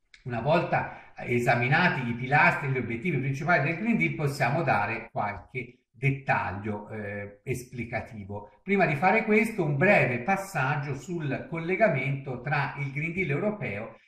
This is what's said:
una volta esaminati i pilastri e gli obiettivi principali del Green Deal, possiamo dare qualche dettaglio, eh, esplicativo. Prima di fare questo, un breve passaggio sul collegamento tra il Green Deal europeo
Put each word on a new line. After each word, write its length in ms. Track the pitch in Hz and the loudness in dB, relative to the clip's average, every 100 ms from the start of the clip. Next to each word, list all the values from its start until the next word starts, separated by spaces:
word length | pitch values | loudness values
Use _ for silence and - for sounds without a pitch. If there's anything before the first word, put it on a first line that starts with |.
| _ - | _ -16
una 180 | 127 117 | -8 -2
volta 720 | 131 170 - 143 - - - - | 2 2 2 0 -2 -10 -18 -12
esaminati 920 | - 120 120 120 123 165 180 - 120 | -2 0 2 2 4 4 4 2 -2
i 40 | |
pilastri 540 | 117 131 147 165 - 139 | -4 2 4 4 2 -2
e 40 | |
gli 60 | 131 | -2
obiettivi 400 | 110 113 180 143 | -2 -4 -2 -2
principali 460 | 135 - 156 170 | -2 -2 2 2
del 160 | 143 170 | 2 0
Green 180 | 220 190 | 0 2
Deal, 160 | 165 | 0
possiamo 500 | 143 143 - 123 160 | 0 -2 0 0 2
dare 460 | 139 107 101 110 - | 2 2 0 -4 -6
qualche 640 | - 104 98 - 131 123 - _ 110 | -4 -4 -6 -10 -10 -10 -14 _ _
dettaglio, 880 | 135 135 - 131 - 98 107 104 - | 0 0 0 0 0 -4 -4 -6 -8
eh, 520 | 107 101 101 101 - | -10 -8 -8 -10 -10
esplicativo. 1160 | - 120 - 120 117 113 - 110 95 104 - _ | -6 -6 -6 -10 -6 -6 -8 -12 -10 -12 -12 _
Prima 220 | - 196 160 | 0 4 4
di 100 | 139 | 4
fare 300 | 185 220 214 | 4 4 4
questo, 400 | 214 226 - 151 | 4 4 0 0
un 100 | 139 | 4
breve 440 | 196 185 127 120 | 6 6 4 0
passaggio 760 | - 196 - 151 135 147 143 127 | 0 -2 -2 -2 0 -2 -4 -6
sul 520 | - 170 143 127 - | -6 -6 -4 -4 -6
collegamento 920 | 165 170 190 220 139 135 135 139 123 | -6 -2 4 4 4 0 -2 -4 -6
tra 360 | 147 147 139 139 | -2 0 -2 -4
il 140 | 139 | -6
Green 180 | 139 165 | -4 -4
Deal 180 | 175 175 | -2 -2
europeo 680 | 147 208 - 117 101 117 - | 0 0 -2 -6 -6 -10 -12